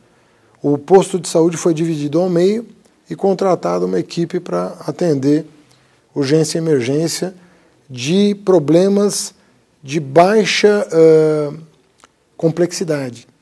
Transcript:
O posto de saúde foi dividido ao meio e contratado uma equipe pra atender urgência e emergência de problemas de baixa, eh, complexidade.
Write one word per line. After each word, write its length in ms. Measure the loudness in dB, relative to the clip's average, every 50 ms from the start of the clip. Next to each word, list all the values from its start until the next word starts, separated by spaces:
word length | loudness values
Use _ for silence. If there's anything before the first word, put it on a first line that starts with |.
| _ _ _ _ _ _ _ _ _ _ _ _
O 160 | -2 -2 -2
posto 420 | -2 2 4 4 4 4 2 -2 -6
de 80 | -6
saúde 300 | -2 0 2 2 0 0
foi 160 | -2 -2 -2 -2
dividido 460 | 0 -2 -4 -4 -4 -4 -4 -2 -2
ao 100 | 0 0
meio 380 | 0 2 2 2 0 -2 -6 -10 -18 _ _ _ _ _ _ -14
e 60 | -8
contratado 720 | -2 -2 -2 0 0 0 0 0 0 -2 -4 -4 -2 -2
uma 120 | -2 -2 -4
equipe 400 | -4 -6 -6 -6 -6 -4 -6 -8
pra 280 | -6 -6 -6 -6 -6 -6 -10 -10
atender 640 | -10 -10 -6 -2 -2 0 0 0 2 2 0 0 -2 -6 -14 _ _ _ _ _ _ _ _ _ _ _ -6
urgência 460 | -4 -2 0 2 0 0 0 -4 -4
e 20 |
emergência 760 | -2 0 0 0 0 -2 -2 -2 -2 -4 -4 -6 -8 -10 -10 -12 -20 _ _ _ _ _ _ _ _ -18
de 460 | -14 -8 -4 -2 0 2 2 0 0 -2 0
problemas 880 | 2 2 2 2 2 2 2 2 2 2 0 0 0 -2 -4 -8 -12 -14 _ _ _ _ _ _ _ _ _
de 180 | -12 -8 -6 -6
baixa, 880 | -6 0 4 4 4 4 4 2 2 0 0 2 2 2 2 2 -2 0
eh, 600 | 2 4 6 6 6 6 4 2 0 -2 -4 -6 -8 -12 -18 -20 _ _ _ _ _ _ _ _ _ _ _ _ _
complexidade. 920 | -4 -2 -2 0 0 -2 -2 -2 -4 -6 -4 -4 -4 -6 -8 -12 -14 -20 _ _ _